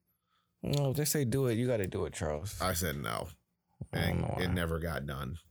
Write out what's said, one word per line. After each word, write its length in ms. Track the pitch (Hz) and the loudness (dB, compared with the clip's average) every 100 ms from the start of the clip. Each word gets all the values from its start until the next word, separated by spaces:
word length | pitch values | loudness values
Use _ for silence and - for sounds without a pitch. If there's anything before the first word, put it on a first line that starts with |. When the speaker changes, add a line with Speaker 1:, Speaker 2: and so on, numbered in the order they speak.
| _ _ _ _ _ _ | _ _ _ _ _ _
Speaker 1:
No, 280 | - 143 139 | -2 0 2
if 60 | 127 | 0
they 80 | |
say 200 | 147 156 | 0 2
do 220 | 127 135 131 | 2 2 2
it, 80 | |
you 120 | 110 123 | 2 2
gotta 200 | 117 92 | 2 0
do 180 | - 78 | -2 -4
it, 60 | |
Charles. 440 | - 80 76 95 - | -2 -2 -2 -4 -2
Speaker 2:
I 120 | 92 | 0
said 240 | 85 87 71 | 2 0 -2
no. 320 | 57 55 - - _ _ _ _ - | -2 -4 -6 -10 _ _ _ _ -6
Speaker 1:
I 60 | 87 | 0
don't 100 | 85 | 2
Speaker 2:
And 100 | 87 | 2
Speaker 1:
know 140 | 85 - | 0 0
Speaker 2:
it 80 | 90 | 2
Speaker 1:
why. 60 | |
Speaker 2:
never 240 | 90 85 82 | 2 2 0
got 280 | 85 69 71 | -2 -2 -4
done 320 | 69 65 82 - | -4 -6 -8 -8